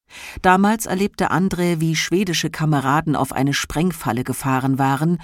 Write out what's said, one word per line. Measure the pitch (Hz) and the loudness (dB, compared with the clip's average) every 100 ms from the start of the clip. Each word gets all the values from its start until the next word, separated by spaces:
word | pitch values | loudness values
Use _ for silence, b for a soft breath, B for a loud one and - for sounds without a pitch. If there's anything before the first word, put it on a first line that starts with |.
| _ B B B | _ B B B
Damals | 185 185 202 220 - | 2 4 4 2 -2
erlebte | 185 202 - 180 | -2 -2 -2 0
Andrä, | 143 190 170 175 165 | 0 0 0 0 0
wie | 160 | 0
schwedische | 160 - 175 196 160 - | 0 0 0 0 -2 -4
Kameraden | - 156 143 131 147 160 139 | -2 0 2 2 0 2 0
auf | - | -2
eine | - 139 | 0 0
Sprengfalle | 139 - 147 180 - 135 113 | 0 -4 -2 -2 -2 -4 -4
gefahren | 127 127 135 131 135 131 | -4 -4 -2 0 0 0
waren | 135 139 160 175 | 2 2 0 0